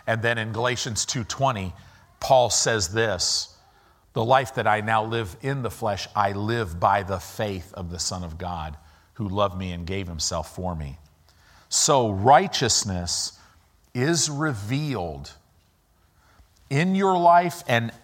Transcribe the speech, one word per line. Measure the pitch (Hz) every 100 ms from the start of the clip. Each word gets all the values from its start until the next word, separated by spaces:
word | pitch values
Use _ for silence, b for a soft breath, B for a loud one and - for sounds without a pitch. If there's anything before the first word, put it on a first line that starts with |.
| -
and | 113
then | 117 117
in | 110
Galatians | 110 123 120 131 98 -
two | 131
twenty, | - - 135 107 90 - b b b -
Paul | - 131 117
says | - 135 110 85
this, | 110 113 90 - - - - b b b b b
"The | -
life | 113 131 135 -
that | 110
I | 107
now | 110 110
live | 110 117 98 -
in | 135 139
the | 113
flesh, | - 110 98 - 104
I | 101
live | 101 104 117 95 85
by | 104 101
the | 92 92
faith | - - 107 92 -
of | - 87
the | 87
Son | - 92
of | 87 80
God, | 90 85 78 76 b b b
who | - 101
loved | 101 101 92
me | 92
and | 87 85
gave | 98 90
himself | 80 - 85 -
for | - 90 82
me." | 71 69 - _ _ b b b b
So | - - 139 113
righteousness | 98 120 151 196 - 120 - 104 90 85 - - - b b b _ _
is | 123 143 165 151
revealed | 143 156 107 104 139 151 110 85 71 71 - _ _ _ _ _ _ _ b b b _ _ -
in | 139 185
your | 190 196 180
life | 170 175 180 - -
and | 117 113 -